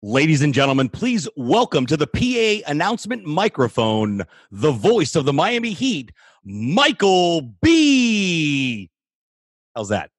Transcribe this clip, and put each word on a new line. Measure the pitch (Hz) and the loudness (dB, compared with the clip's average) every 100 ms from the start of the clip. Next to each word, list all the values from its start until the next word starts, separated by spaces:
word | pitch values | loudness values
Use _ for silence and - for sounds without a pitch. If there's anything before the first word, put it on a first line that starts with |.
Ladies | 101 123 156 151 | -2 0 2 2
and | 147 | 2
gentlemen, | 135 139 135 131 | 2 2 2 -2
please | - 233 240 147 - | -2 -2 -2 -4 -8
welcome | 120 185 240 160 127 | 0 0 2 0 0
to | 151 | -2
the | 147 | -2
P | - 254 247 | -2 -2 0
A | 220 214 | 0 -2
announcement | 185 147 175 226 - 240 185 | -4 -4 -2 -4 -6 -10 -6
microphone, | 156 202 - 123 - 110 110 107 101 95 _ _ | -2 -2 0 -2 0 0 0 -2 -4 -8 _ _
the | 101 127 | -4 -2
voice | 131 135 233 160 - | 0 2 2 2 0
of | |
the | 139 | 0
Miami | 143 175 240 233 | 0 0 0 -4
Heat, | 196 262 196 117 - _ _ | -4 -2 -4 -6 -18 _ _
Michael | - 101 113 180 285 254 202 185 180 170 131 110 | -16 -8 -2 0 2 2 2 4 4 0 -4 -2
B. | 311 330 302 269 240 214 190 170 151 143 131 117 92 _ _ _ _ _ _ _ _ - | 4 4 4 4 2 2 0 0 0 0 -2 -6 -10 _ _ _ _ _ _ _ _ -12
How's | 104 | -4
that? | 101 76 | -4 -4